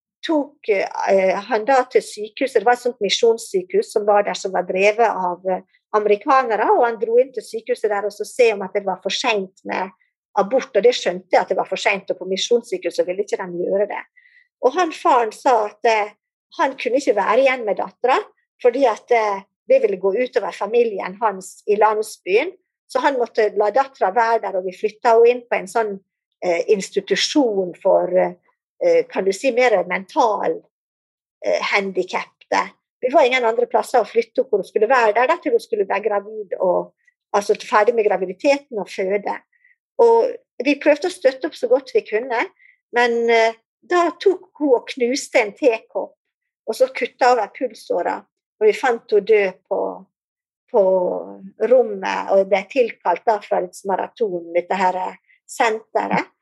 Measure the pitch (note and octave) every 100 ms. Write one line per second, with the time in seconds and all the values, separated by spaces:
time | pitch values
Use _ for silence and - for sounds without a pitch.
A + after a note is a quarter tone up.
0 | _ _ - D4+ C#4 _ - G3 - -
1 | - G3 F#3+ F#3+ G#3 A3+ A3 C4 B3+ G#3+
2 | - G#3+ G#3+ - C4 A3 G#3+ A#3+ B3 -
3 | G3 - A#3 A3+ - F#3+ F3+ G3 - G#3+
4 | G#3 G3+ G3+ F3+ G3 F3+ F3+ F#3 G#3 G#3
5 | A3 F#3 F3+ F3 F#3 F#3 - _ - G#3+
6 | G#3 G3+ D4+ C4+ A#3+ G#3 C4+ G4 A#3 A3
7 | A3+ A#3 C4+ A3+ - A3+ A#3+ A#3+ G#3 G3+
8 | G#3 G3+ G#3 - A#3 G3+ F#3+ G3+ G3 F#3
9 | F#3+ - B3+ G#3 F#3+ _ G3 G3 F#3+ _
10 | _ _ _ G#3 G3 B3+ - G3+ - E3
11 | F#3+ F3+ - B3 F3+ F#3 E3 F3+ A3 G3
12 | - - F#3 F#3+ - A#3+ - F3+ E3+ E3+
13 | E3+ F#3 G#3+ G#3+ F#3 F3 F3+ G3 G#3 -
14 | - _ _ _ _ - B3+ D#4 E4 -
15 | F4 B3+ A3 - C#4 A3+ G#3 - A#3 A3
16 | G#3 _ _ _ _ - C#4+ C4 A#3+ B3+
17 | C#4+ G3+ F#3 A#3 C4+ B3+ G#3+ F#3 F#3 -
18 | A#3+ F4 - _ _ _ B3 B3+ B3+ G#3
19 | - A#3 G#3+ G3 - _ - C4 G#3+ F#3+
20 | F#3+ G#3 B3+ A#3 F#3+ - G#3 A#3+ A#3 G3
21 | F#3+ G3 A3+ F#3+ - - - G3+ G#3+ G#3+
22 | G#3+ - F3 G#3 F4 - _ _ _ B3+
23 | D4 C4 A#3 - G#3 G3 G#3 A#3+ C4+ -
24 | G3 A#3+ A3+ A3+ G3+ F#3 F#3 F3+ G#3 -
25 | A#3+ A3+ A#3 B3 A#3+ G3 F#3 A#3+ G#3+ G3
26 | _ _ _ - F3+ E3+ E3+ G3+ - G3
27 | - F#3+ - D4+ B3 G3 F3+ - F#3+ F3
28 | F3 F3+ F3 F3+ _ _ _ - F3 E3
29 | E3 - F#3+ G3 C4+ A#3 B3 G3 F3+ F#3
30 | F#3+ D4+ A#3 G3 E3 D#3+ _ _ _ _
31 | _ _ _ _ G2+ A#2+ F3+ G#3 G3 F#3
32 | F3 A#3 - _ - G3 G3 _ _ -
33 | B3+ D#4+ B3 B3+ A3+ A#3 A#3+ A3 - B3
34 | G3+ A3+ A3+ - - G3+ F3+ G#3+ A3 C4
35 | A3 A3 B3+ E4 D4+ A3+ - G#3 F#3+ G3
36 | G#3+ G3+ G3+ A3 F#3+ - F#3 F3 F3 _
37 | _ _ - G3+ G3+ G3+ - A3+ G#3 A#3
38 | G3+ F#3 F#3 F#3 D4 C#4 - A3 F3 -
39 | F#3+ G3+ G3 - _ _ _ _ _ -
40 | A#3 A3+ G3 - _ - B3 C#4+ D4+ D4+
41 | F4+ - C4 C4 D#4+ - A3+ C4 - G#3+
42 | - G#3+ C4 A#3 F#4+ _ _ _ _ A#3+
43 | A#3+ A#3 A#3 A#3 A3+ A3+ _ _ - F4
44 | E4+ - G4+ F4+ - - D4 A#3 - -
45 | A#3+ C#4 - C#4 G#3 G3+ C4 A3 _ G3
46 | - _ _ _ _ _ - A#3 C4 -
47 | A#3+ - B3+ B3 G3 - B3+ - - F3+
48 | F3 G3 _ _ _ - G#3+ G3+ C4 A#3
49 | - G#3 F#3+ G#3+ G3 F#3 - F#3+ G3 F#3
50 | F#3+ _ _ _ _ _ - A3+ F#3+ F#3
51 | F3+ F3+ F#3 G3 G3 - A3+ B3+ A#3 G3
52 | F#3+ F#3+ F#3 G3 G3 G#3 G3 C#4 A3+ -
53 | G3+ A#3 - G#3 - F#3+ F3+ - G3 F#3
54 | - - G#3+ F3 E3+ E3+ F3 F#3+ F#3 F#3
55 | F#3+ F#3+ _ _ _ - A#3 A3 _ G#3+
56 | G3 - F4+ _